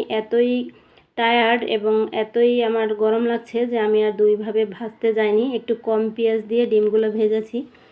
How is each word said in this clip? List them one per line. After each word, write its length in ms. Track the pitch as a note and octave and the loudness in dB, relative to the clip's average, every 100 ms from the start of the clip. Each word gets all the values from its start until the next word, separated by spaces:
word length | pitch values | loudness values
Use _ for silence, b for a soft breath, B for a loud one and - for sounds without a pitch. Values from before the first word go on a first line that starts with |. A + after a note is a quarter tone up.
| - | -2
এতই 440 | A3 A3 A#3 B3 B3 B3 b b b b - | -4 -2 0 2 0 -4 b b b b -2
টায়ার্ড 420 | A#3 A#3+ A3+ A#3+ - | 2 2 2 0 0
এবং 260 | G#3+ G#3+ A3 A3 | -2 0 0 0
এতই 400 | A3 G#3+ A#3 A#3+ A#3+ | -4 -4 2 2 2
আমার 260 | A3+ A3+ A3 | 0 0 -2
গরম 280 | G#3 G#3+ A3+ A#3 | 0 0 0 0
লাগছে 320 | A#3 A#3 A3+ A#3+ | -2 -4 -4 -2
যে 100 | A#3 | 0
আমি 200 | G#3+ G#3+ | 2 2
আর 80 | G#3+ | 0
দুইভাবে 500 | G3+ G#3+ G#3 G#3+ G#3+ G#3 | 2 2 2 -2 -2 -2
ভাজতে 420 | F#3 A3+ A3 A3+ | -6 -12 -4 -2
যাইনি। 320 | A3 G#3+ G#3+ C4 | 0 2 2 0
একটু 180 | A#3+ - | -4 -4
কম 280 | A3+ A3+ A3 A3 | -4 -2 -2 -2
পেঁয়াজ 300 | A3 A3+ A3 | 0 0 0
দিয়ে 200 | G#3+ A#3 A#3 | -2 0 2
ডিমগুলো 420 | G#3+ G#3+ A3 A3 | 2 2 2 0
ভেজেছি 480 | G#3+ G#3+ A3 G#3+ A#3+ - B B | 0 0 0 -4 -8 -10 B B